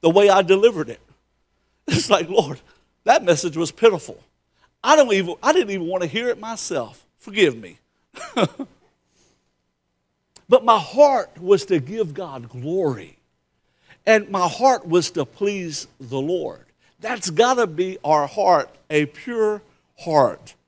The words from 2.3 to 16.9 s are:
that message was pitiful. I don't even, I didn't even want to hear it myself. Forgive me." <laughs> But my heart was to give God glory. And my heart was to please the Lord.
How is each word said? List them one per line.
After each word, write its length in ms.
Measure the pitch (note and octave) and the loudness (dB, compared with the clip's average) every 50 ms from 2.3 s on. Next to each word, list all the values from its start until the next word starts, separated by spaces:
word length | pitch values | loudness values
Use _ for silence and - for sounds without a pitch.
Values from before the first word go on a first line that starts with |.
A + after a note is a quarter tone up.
| G3 A#3 D#3 C3+ D#3+ - _ _ _ _ _ _ _ _ _ | 0 0 0 -2 -4 -14 _ _ _ _ _ _ _ _ _
that 220 | G#3 C4 D#4+ F#3+ | 2 2 2 2
message 320 | F3 E3 C#3+ - E3+ D3 | 2 0 0 -2 -4 -6
was 160 | E3 E3+ C#3+ - | -6 -6 -6 -2
pitiful. 500 | - A3+ A3+ F#3+ D3 - - F#2+ - _ _ _ _ _ _ _ _ _ _ _ _ - | 2 2 2 2 2 -4 -12 -18 -20 _ _ _ _ _ _ _ _ _ _ _ _ 0
I 100 | B3+ D#4 | 4 4
don't 180 | D#4 C4+ A#3 G3+ | 4 4 4 2
even, 220 | G3 F3+ E3+ E3 - - | 0 0 -2 -6 -2 -2
I 100 | C4+ D#4 | 0 2
didn't 180 | F#4 B3+ G3 | 2 0 -2
even 180 | G3 F#3 E3 E3+ | -4 -6 -6 -6
want 160 | F#3 F3+ F3+ | -4 -4 -4
to 40 | D3 | -6
hear 200 | E3+ A3+ A#3+ B3 | -6 -4 -4 -4
it 100 | A#3 F#3+ | -6 -6
myself. 680 | G#3+ A3+ A3+ - - - F3 C3+ A#2 G2+ - _ _ _ _ _ | -8 -12 -12 -10 -10 -8 -8 -8 -8 -8 -12 _ _ _ _ _
Forgive 380 | _ A3 G3 G#3+ F#3 D3 B2 | _ -8 -2 0 2 2 0
me." 220 | A2+ G2+ F2 E2 _ _ _ _ _ _ _ _ - - - - | -2 -10 -20 -20 _ _ _ _ _ _ _ _ -20 -20 -8 -2
<laughs> 100 | A#3+ F#3+ - - - B3 - _ _ _ _ _ _ _ _ _ _ _ _ _ _ _ _ _ _ _ _ _ _ _ _ _ _ _ _ _ _ _ _ _ _ _ - | -2 -2 -2 -2 -8 -16 -16 _ _ _ _ _ _ _ _ _ _ _ _ _ _ _ _ _ _ _ _ _ _ _ _ _ _ _ _ _ _ _ _ _ _ _ 0
But 160 | A#3+ C4 A3 | 0 2 4
my 140 | A#3 A3+ G3+ | 4 2 2
heart 640 | D3+ - F#3+ C4 D4 C#4+ C4+ A3+ F#3 - _ D#3 | 0 -2 2 4 4 4 4 0 -4 -6 _ -8
was 240 | F3+ F#3 G3+ F#3 - | 0 0 0 0 0
to 140 | - F#3 D3+ | -2 -4 -4
give 340 | B2 C#3+ G#3+ A3+ G#3 D#3 C#3 | -4 -6 -6 -8 -8 -8 -8
God 340 | F#3+ F#3 D#3 C3+ B2+ A#2 A#2 | -12 -14 -14 -14 -16 -16 -16
glory. 680 | - B2 B2 D3+ F3 F#3+ F3 C#3+ B2 G2 D#2 D#2 _ _ _ _ _ _ _ _ _ _ _ _ _ _ _ _ _ _ _ | -16 -14 -10 -8 -6 -4 -2 -4 -4 -6 -10 -18 _ _ _ _ _ _ _ _ _ _ _ _ _ _ _ _ _ _ _
And 240 | G#3+ A3 G#3+ G3+ G3 | 2 2 2 2 -2
my 160 | G3 F#3+ F3+ | -4 -2 -2
heart 400 | E3 - - B3+ C4+ B3+ - - | -4 -2 0 2 2 2 0 0
was 240 | E3+ E3 F3+ D#3+ - - | 0 0 0 0 -2 -4
to 120 | E3 C#3 | -6 -6
please 640 | - _ - G3+ G3+ G#3 F#3+ F3+ E3 C#3+ - - - _ - | -8 _ -6 -4 -4 -4 -6 -8 -10 -10 -12 -14 -16 _ -20
the 220 | C3+ A2+ C3 C3+ | -14 -8 -6 -6
Lord. 440 | C#3 D#3+ F#3 F3 - - D#2+ - _ _ _ _ _ _ | -4 -4 -4 -6 -6 -8 -12 -14 _ _ _ _ _ _